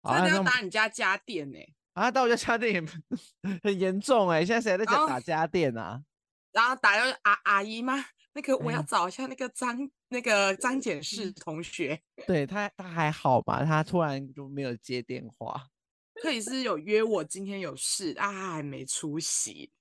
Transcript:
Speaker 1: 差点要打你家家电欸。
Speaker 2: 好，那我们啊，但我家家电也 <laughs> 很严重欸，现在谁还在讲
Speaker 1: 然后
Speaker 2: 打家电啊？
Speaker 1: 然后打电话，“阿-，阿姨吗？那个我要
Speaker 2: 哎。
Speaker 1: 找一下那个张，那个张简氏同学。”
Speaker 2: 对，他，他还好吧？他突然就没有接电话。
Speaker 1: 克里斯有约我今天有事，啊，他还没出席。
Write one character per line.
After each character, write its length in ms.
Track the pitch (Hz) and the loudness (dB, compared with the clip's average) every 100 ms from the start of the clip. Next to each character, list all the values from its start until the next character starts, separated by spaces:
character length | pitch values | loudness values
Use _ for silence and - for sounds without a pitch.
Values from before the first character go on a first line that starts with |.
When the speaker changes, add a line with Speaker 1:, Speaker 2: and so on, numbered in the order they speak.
Speaker 1:
差 180 | - 135 | 2 4
点 140 | 185 302 | 4 4
要 40 | |
打 200 | - 247 | 4 2
你 100 | 190 | 0
家 180 | 214 220 | 0 0
家 280 | 226 202 202 | 0 0 0
电 340 | - 185 143 | -4 -6 -6
欸。 240 | 87 - _ _ | -14 -20 _ _
Speaker 2:
好， 100 | - | 0
那 20 | |
我 0 | |
们 20 | 233 | 2
啊， 40 | |
但 100 | 262 | 4
我 60 | 240 | 4
家 80 | 233 | 4
家 200 | - 233 | 2 2
电 180 | 233 | 2
也 60 | 190 160 165 - | 0 -4 -12 -8
<laughs> 480 | 254 - _ 190 185 | -8 -8 _ -6 -2
很 160 | 208 190 | 0 2
严 200 | 190 190 | 2 0
重 280 | 240 247 185 | 4 4 6
欸， 140 | 165 | 4
现 100 | 175 | 4
在 60 | 226 | 2
谁 100 | 220 | 2
还 80 | 185 | 0
在 60 | |
讲 100 | 214 | 4
Speaker 1:
然 80 | 269 | 4
后 60 | 311 | 4
Speaker 2:
打 100 | 127 | 0
家 260 | - 156 165 | 0 0 2
电 280 | 180 147 113 | 2 2 0
啊？ 240 | 90 120 - _ _ _ _ | -8 -10 -14 _ _ _ _
Speaker 1:
然 120 | 214 | 2
后 120 | 240 254 | 2 4
打 160 | 214 | 4
电 200 | 202 254 | 6 2
话 60 | 254 | 2
，“阿-， 160 | 208 202 | 2 2
阿 180 | - 202 | 2 2
姨 220 | 208 220 | 0 -4
吗？ 220 | 254 269 262 _ _ | -2 -2 -4 _ _
那 80 | 294 | -8
个 160 | 285 262 | 0 0
我 120 | 151 | 2
要 80 | 156 | -2
Speaker 2:
哎。 60 | 147 | 0
Speaker 1:
找 220 | 208 180 | 0 0
一 20 | |
下 160 | - 262 | -2 -8
那 80 | |
个 140 | 262 254 | -6 -8
张， 280 | - 247 240 277 _ _ | -4 -4 -4 -8 _ _
那 100 | 247 | -4
个 320 | 240 208 196 190 | 2 4 4 2
张 220 | 247 262 | 0 0
简 220 | 233 147 | -2 -4
氏 300 | - 202 190 | -6 -6 -6
同 280 | - - 156 | -8 -8 -8
学。” 400 | 170 - 143 156 _ - | -8 -4 -4 -4 _ -12
Speaker 2:
对， 220 | - 170 139 | 0 0 0
他， 240 | 202 202 - | -4 -6 -8
他 80 | |
还 260 | 185 165 151 | -6 0 0
好 320 | 156 139 123 | 2 2 2
吧？ 220 | - 127 | 2 0
他 180 | 151 156 | 2 2
突 180 | 156 180 | 2 0
然 320 | 156 135 135 | 0 -4 -8
就 160 | 139 139 | -14 -10
没 140 | 139 | -6
有 140 | 135 117 | -6 -6
接 260 | - 123 | -6 -6
电 260 | 117 127 120 _ | -4 -10 -10 _
话。 300 | 113 135 - _ _ _ _ 440 | -10 -8 -12 _ _ _ _ -6
Speaker 1:
克 80 | 330 | -2
里 100 | 247 | -2
斯 220 | 214 262 | -2 -2
有 160 | 240 160 | -2 -2
约 240 | 160 208 | 2 2
我 220 | 226 202 | 4 0
今 200 | 156 190 | -2 -8
天 140 | 196 196 | -8 -6
有 160 | 170 | -8
事， 380 | 135 - - 175 - | -6 -4 -2 -4 -4
啊， 140 | 202 | -4
他 220 | 190 190 | -4 -8
还 100 | 160 | -6
没 240 | 143 135 135 | -8 -10 -8
出 320 | - 156 151 | -6 -4 -6
席。 540 | 160 - - 76 71 _ | -4 -4 -4 -10 -18 _